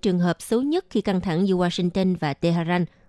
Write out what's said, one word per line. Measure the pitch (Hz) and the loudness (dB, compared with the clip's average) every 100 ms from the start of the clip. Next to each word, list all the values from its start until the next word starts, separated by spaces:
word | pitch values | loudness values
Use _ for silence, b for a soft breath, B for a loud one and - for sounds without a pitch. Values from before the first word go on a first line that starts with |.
trường | 208 180 | 0 2
hợp | 175 165 | 2 0
xấu | - 233 | -2 -2
nhất | 277 339 - | 0 -2 -2
khi | 220 | -2
căng | 202 185 | 0 -2
thẳng | 185 160 196 | 0 0 0
giữa | 180 | 2
Washington | 180 175 175 190 190 180 | 0 0 -2 0 0 0
và | 151 | -4
Tehran – | 135 170 170 165 175 170 b | -2 0 0 0 0 -2 b